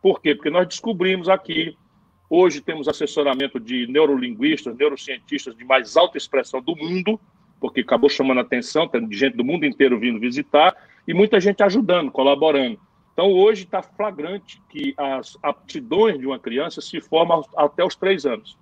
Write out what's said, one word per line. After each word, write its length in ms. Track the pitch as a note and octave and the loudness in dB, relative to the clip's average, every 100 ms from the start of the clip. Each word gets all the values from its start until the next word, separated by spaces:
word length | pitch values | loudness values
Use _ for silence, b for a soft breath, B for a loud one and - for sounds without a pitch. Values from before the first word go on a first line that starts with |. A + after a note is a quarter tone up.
Por 180 | F#3+ - | 2 2
quê? 140 | D#3 | 0
Porque 160 | C#3+ D3+ | 0 0
nós 180 | E3 F3+ | 0 -2
descobrimos 600 | - A3+ F#3+ F#3 F#3+ E3+ | -4 -8 -2 0 0 0
aqui, 460 | F#3+ - D#3+ E3 - _ _ _ _ _ | 0 0 -6 -6 -10 _ _ _ _ _
hoje 320 | E3+ F3+ C#3+ | 4 4 2
temos 260 | - D#3 C#3+ | -10 -6 -6
assessoramento 720 | D3 D3+ - C#3+ C3 C#3 B2+ | -4 -4 -2 0 0 -4 -6
de 280 | A2 B2+ A#2+ | -6 -6 0
neurolinguistas, 880 | C3+ D#3 C3+ B2 A2 C#3+ D3+ B2+ A#2 | 2 4 2 -2 -2 -2 -2 -6 -2
neurocientistas 800 | D3 C3+ - B2 _ C#3+ C3 A2+ | -2 -2 -10 -14 _ -8 -8 -16
de 80 | |
mais 320 | B2 C3 A2+ D#3 | 0 0 2 2
alta 220 | F3 D3 | 2 0
expressão 420 | - C#3 A#2+ C3 | -2 -2 -2 -6
do 160 | B2+ E3 | -6 -8
mundo, 420 | D#3+ F#3 F#3 A3 _ _ _ _ | -4 -4 -2 -4 _ _ _ _
porque 220 | B2 - | -6 -4
acabou 300 | - A#2+ C#3 | 0 4 4
chamando 280 | - C3+ B2+ | 2 0 0
a 40 | |
atenção, 440 | A#2+ B2+ A#2+ D#3 E3 | 0 -4 -2 -2 0
tem 240 | D#3 A2+ | -2 -4
gente 240 | G2+ C3+ | 0 0
do 100 | A#2+ | 0
mundo 200 | B2 E3+ | -2 0
inteiro 340 | D3 - C3+ A#2+ | -2 2 2 2
vindo 220 | A#2+ A2+ | -2 -4
visitar, 560 | B2 B2+ C#3 D3 F3 b b b - | -4 -6 0 4 4 b b b -4
e 60 | |
muita 260 | E3+ G#3+ G#3 | 2 4 4
gente 220 | F#3+ G3 | 2 2
ajudando, 480 | G3+ G3+ G#3+ F3+ C#3 | 2 2 2 0 0
colaborando. 680 | - C3+ C#3 D#3 C#3 B2+ G#2+ _ _ _ | 0 2 4 2 2 0 -6 _ _ _
Então, 180 | - F#3+ | 0 2
hoje 320 | F#3 G#3 A3 | 6 4 4
tá 160 | F#3 G3 | -4 -8
flagrante 800 | - - G#3 D3 D3+ G3 - - _ | -8 -8 -8 -6 -10 -10 -14 -20 _
que 240 | D3+ C#3 C3+ | -8 -8 -4
as 400 | C#3 C3+ - - | -4 -6 -8 -8
aptidões 760 | D3 - - - A#2 E3+ A3 D3+ | -6 -6 -10 -12 -2 2 2 0
de 80 | B2+ | -6
uma 120 | C3 | -8
criança 440 | B2+ A#2+ E3 D#3 | -6 -4 -4 -8
se 180 | - E3 | -12 -12
formam 420 | - D#3+ E3+ E3 - - | 0 2 4 2 0 0
até 260 | D3 - | 0 2
os 140 | F3 - | -2 0
três 300 | F#3 F#3+ C#3 | -2 0 -2
anos. 320 | A2 - - | -6 -10 -20